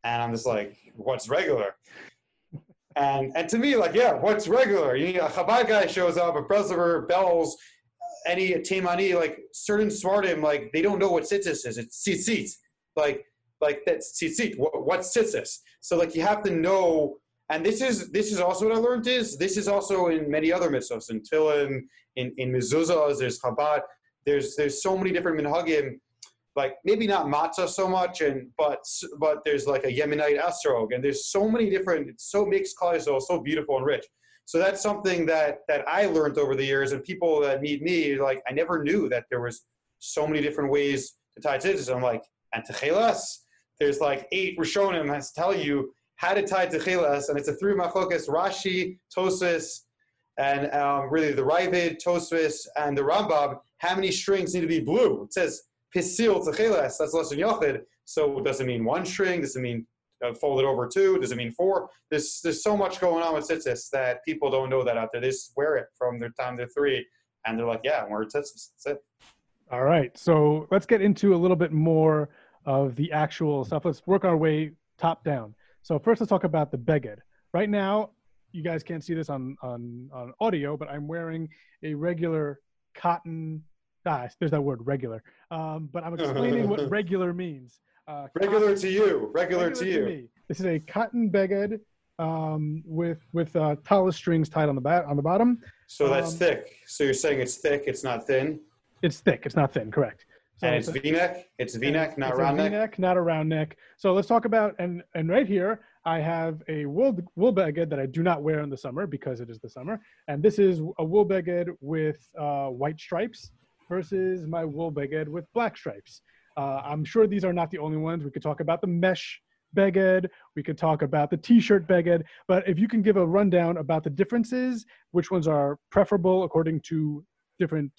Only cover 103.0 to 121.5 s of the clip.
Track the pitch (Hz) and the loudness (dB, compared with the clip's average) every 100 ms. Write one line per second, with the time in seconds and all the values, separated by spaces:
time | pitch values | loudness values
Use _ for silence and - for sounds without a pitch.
103 | 185 180 170 156 156 156 156 - - _ | 2 2 2 0 0 0 -2 -8 -20 _
104 | 196 185 196 226 233 226 208 208 180 175 | 2 2 4 2 4 2 2 -2 -6 -6
105 | - - 160 208 208 196 185 220 _ _ | -8 -4 2 2 2 0 0 -4 _ _
106 | 165 165 156 165 165 160 - 156 147 156 | -2 -2 -2 -2 -4 -6 -6 -6 -4 2
107 | 269 185 175 - 233 196 170 151 165 143 | 2 0 -6 2 2 4 0 0 -2 -2
108 | 135 156 175 160 147 156 147 135 139 131 | -2 0 2 2 0 -2 -4 -8 -8 -8
109 | 190 139 139 120 117 113 117 - 143 220 | -6 -6 -8 -8 -10 -14 -18 -14 -10 -10
110 | _ _ - 143 190 208 196 170 156 - | _ _ -8 2 2 6 4 4 -2 -4
111 | 160 202 196 190 170 175 175 175 139 160 | 2 4 4 2 0 -2 -2 -8 -6 -2
112 | 156 151 _ - 147 143 139 123 143 156 | -2 -4 _ -8 -4 -2 -4 -4 -4 -4
113 | - 175 226 - - _ _ _ _ 180 | -6 -4 -4 -8 -20 _ _ _ _ -8
114 | 180 190 185 185 160 165 160 143 165 147 | -4 -2 -2 -4 -4 -4 -4 -4 -4 -4
115 | 143 156 151 165 165 240 226 - 156 101 | -4 -4 -6 -8 -6 -2 -2 -4 -12 -12
116 | _ - _ _ _ - 139 135 143 151 | _ -20 _ _ _ -6 -4 -6 -6 -6
117 | 147 233 214 202 185 175 165 170 156 156 | 0 4 4 4 0 0 -2 -4 -4 -4
118 | 160 165 143 147 151 147 156 170 196 170 | -4 -4 -6 -6 -6 -4 -2 0 0 2
119 | 185 180 - - _ _ _ - 196 185 | 2 0 -6 -16 _ _ _ 2 4 4
120 | 190 185 180 - _ - 143 156 160 151 | 4 4 0 -10 _ -8 -6 -2 0 2
121 | 143 151 147 165 - | 2 2 2 -2 6